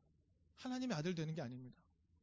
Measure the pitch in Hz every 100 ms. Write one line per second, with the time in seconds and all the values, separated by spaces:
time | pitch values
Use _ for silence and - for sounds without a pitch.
0 | - - _ _ - - 254 254 254 160
1 | 170 175 180 160 123 127 127 - - _
2 | _ -